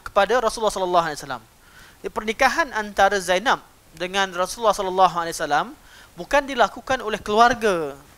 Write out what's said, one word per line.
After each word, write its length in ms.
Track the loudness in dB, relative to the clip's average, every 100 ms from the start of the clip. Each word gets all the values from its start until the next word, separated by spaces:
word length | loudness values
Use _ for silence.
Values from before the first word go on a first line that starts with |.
| -2
kepada 320 | 0 2 2
Rasulullah 340 | 0 -2 -2
sallallahu 320 | -2 0 2 0
alaihi 120 | -4
wasallam. 240 | -10 -12 -12 _ _ -20 -20 -14
Jadi, 80 | -10
pernikahan 580 | -6 -4 0 2 2 -2
antara 440 | -4 -4 2 2 2
Zainab 400 | 0 0 0 -2 -4 _ _
dengan 360 | -10 -4 -2 -2
Rasulullah 400 | -2 -6 -2 0
sallallahu 400 | 0 0 4 4 2
alaihi 160 | -4
wasallam 320 | -4 -2 0 -2 -8 -20 -20 -20
bukan 280 | -16 -2 0 0
dilakukan 520 | 2 0 0 -4 -4
oleh 160 | -4 -6
keluarga, 800 | 0 4 6 4 0 0 -2 -8 -18